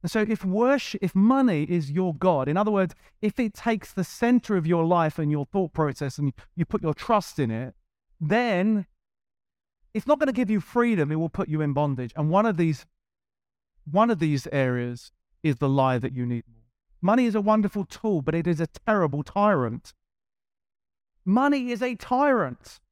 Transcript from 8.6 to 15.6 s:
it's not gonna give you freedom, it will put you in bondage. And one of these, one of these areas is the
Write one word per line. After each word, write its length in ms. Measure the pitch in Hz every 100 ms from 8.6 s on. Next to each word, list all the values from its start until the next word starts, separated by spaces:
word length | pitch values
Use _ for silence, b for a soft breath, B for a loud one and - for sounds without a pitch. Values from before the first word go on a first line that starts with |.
| 196 214 185 _ _ _ _ _ _ _ _ _ _
it's 120 | 220 220
not 140 | 294
gonna 140 | 285
give 160 | 247 220
you 100 | 214
freedom, 500 | - 240 240 214 151
it 60 | 156
will 140 | 165
put 180 | - 196
you 140 | 156
in 100 | 151
bondage. 400 | 139 147 131 123 -
And 120 | 151
one 160 | 180 226
of 120 | 170
these, 280 | 170 147 - _ _ _ _ _ _ _ _ _ -
one 200 | 165 226
of 80 | 208
these 260 | 160 143 -
areas 600 | 139 131 123 123 120 - _ _ _
is 140 | 160
the 140 | 131